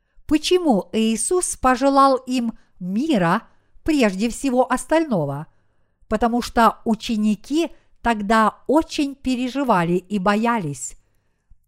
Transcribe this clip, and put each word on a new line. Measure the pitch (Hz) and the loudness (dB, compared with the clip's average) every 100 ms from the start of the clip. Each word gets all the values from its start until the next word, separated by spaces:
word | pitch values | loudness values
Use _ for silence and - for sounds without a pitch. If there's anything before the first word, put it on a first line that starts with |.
| _ _ - | _ _ -2
Почему | 302 - 359 330 208 - | -2 2 2 2 0 0
Иисус | 220 220 220 - 359 - - | -2 -2 -2 -2 -2 -2 -2
пожелал | 262 254 277 277 277 254 | -2 2 2 4 4 2
им | - 254 233 - _ - | -2 -4 -4 -6 _ -14
мира | 180 202 320 233 165 208 - _ _ - | -6 -4 0 0 2 0 -4 _ _ -8
прежде | - 302 214 185 233 | -2 2 2 0 -4
всего | - 277 247 247 | -4 -2 0 0
остального? | 247 - 320 320 196 143 139 160 _ _ _ _ _ - | -2 0 0 0 -2 -4 -6 -12 _ _ _ _ _ -6
Потому | 214 240 240 | -2 0 -2
что | - 247 220 - 233 | -2 2 2 2 -4
ученики | 208 - 220 214 208 - 302 330 - _ _ | -4 -4 -2 0 -2 -2 -2 -2 -6 _ _
тогда | 233 220 202 226 214 - - | -2 -2 2 4 2 0 0
очень | 285 320 - 277 269 | 0 0 -2 -4 -4
переживали | 262 247 254 254 262 190 170 | -4 -2 -2 -2 2 2 2
и | 180 - 208 | -2 -2 -2
боялись. | 190 208 233 233 156 139 - - _ _ _ _ _ _ | 0 0 0 -2 -4 -8 -12 -16 _ _ _ _ _ _